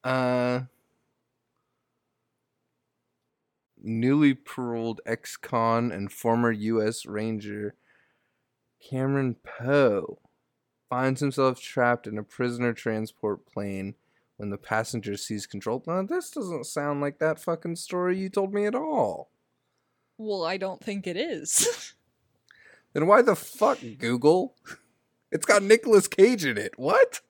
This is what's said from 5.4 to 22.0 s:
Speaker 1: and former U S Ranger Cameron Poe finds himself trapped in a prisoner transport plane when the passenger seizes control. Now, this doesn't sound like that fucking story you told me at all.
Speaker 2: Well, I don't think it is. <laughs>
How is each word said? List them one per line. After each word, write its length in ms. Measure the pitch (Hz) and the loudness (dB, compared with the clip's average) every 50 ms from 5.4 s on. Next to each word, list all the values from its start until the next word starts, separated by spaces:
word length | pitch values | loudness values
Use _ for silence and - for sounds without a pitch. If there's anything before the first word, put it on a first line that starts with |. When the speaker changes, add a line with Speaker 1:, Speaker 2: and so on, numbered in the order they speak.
| - - - 117 113 113 113 117 117 120 | -10 -4 -2 0 2 2 2 2 2 0
Speaker 1:
and 200 | 98 98 101 98 | -2 -4 -8 -8
former 400 | - - - 117 113 117 120 117 | -10 -4 0 0 2 4 2 0
U 300 | 113 104 104 110 113 110 107 | 0 0 -2 -2 0 0 0
S 200 | 107 117 - - | 0 -2 -4 -10
Ranger 720 | - 104 104 107 113 113 107 101 104 101 104 104 104 - _ _ _ _ _ _ _ _ _ _ _ _ _ _ _ _ _ _ _ _ _ | -8 -6 -6 -4 -4 -4 -6 -8 -10 -10 -8 -10 -10 -10 _ _ _ _ _ _ _ _ _ _ _ _ _ _ _ _ _ _ _ _ _
Cameron 540 | - - 135 131 131 135 139 139 135 127 117 _ _ | -16 -10 -6 -4 -2 0 0 0 0 -2 -4 _ _
Poe 760 | - - - 123 127 139 143 139 120 104 98 - - - _ _ _ _ _ _ _ _ _ _ _ _ _ _ _ | -20 -16 -8 -2 2 4 4 6 4 4 0 -4 -6 -14 _ _ _ _ _ _ _ _ _ _ _ _ _ _ _
finds 320 | 127 127 131 131 131 127 | -4 0 0 0 0 0
himself 400 | 147 139 131 - 135 131 127 - | -2 -4 0 2 2 2 2 0
trapped 460 | - - - - 123 120 120 120 - 107 | -10 -8 -2 2 2 2 2 0 -2 -8
in 100 | 107 104 | -8 -8
a 60 | 104 | -10
prisoner 500 | _ - - 127 123 120 120 123 120 113 | _ -6 -4 -4 -4 -2 -2 -2 -2 -2
transport 720 | - - 117 110 110 110 107 - _ - 107 101 - _ | -2 -4 -4 -2 -2 -4 -6 -10 _ -4 -4 -4 -4 _
plane 500 | _ _ - 104 101 98 95 95 98 101 _ _ _ _ _ _ _ _ _ | _ _ -8 -8 -6 -6 -6 -8 -8 -10 _ _ _ _ _ _ _ _ _
when 120 | 104 104 | -8 -8
the 80 | 98 98 | -8 -8
passenger 580 | - - 110 110 113 - - 120 101 104 101 | -6 -4 -2 -2 -2 -2 -6 -8 -6 -6 -8
seizes 300 | 101 - - 110 104 101 | -8 -8 -8 -8 -8 -8
control. 380 | - - 101 - 110 113 - - | -10 -12 -8 -6 -6 -6 -6 -6
Now, 160 | - 165 185 | -4 -4 -4
this 300 | 190 208 320 370 - - | -4 -4 -4 -6 -6 -8
doesn't 340 | - 302 233 185 170 143 156 | -10 -10 -10 -8 -8 -10 -10
sound 340 | - - 156 143 147 147 143 | -8 -6 -6 -4 -4 -4 -2
like 200 | 143 143 143 _ | -4 -4 -4 _
that 200 | 160 160 156 - | -2 -2 -2 -2
fucking 360 | - - 165 165 - 175 170 | -4 -6 -6 -6 -6 -8 -8
story 420 | 170 - - - 180 180 180 185 190 | -8 -10 -8 -6 -4 -2 -2 -2 -2
you 100 | 190 190 | -4 -4
told 260 | 190 202 196 196 196 | -2 -2 -2 -2 -2
me 120 | 202 208 | -2 -2
at 80 | 208 240 | -2 -2
all. 560 | 254 302 320 302 247 135 104 87 - - _ _ _ _ _ _ _ _ _ _ _ _ _ _ _ _ _ _ _ | -4 -4 -2 0 0 0 0 -2 -6 -12 _ _ _ _ _ _ _ _ _ _ _ _ _ _ _ _ _ _ _
Speaker 2:
Well, 260 | 220 214 202 190 165 | -6 -6 -4 -2 -2
I 140 | 160 185 190 | -2 -4 -4
don't 260 | 190 190 185 - - | -4 -6 -8 -8 -8
think 220 | - 202 202 185 190 | -8 -8 -6 -6 -6
it 100 | 175 185 | -6 -4
is. 760 | 277 339 262 170 - - - - - 453 480 - - - - | -4 -4 -6 -8 -6 -2 0 2 2 0 -2 -4 -10 -18 -20
<laughs> 60 | _ | _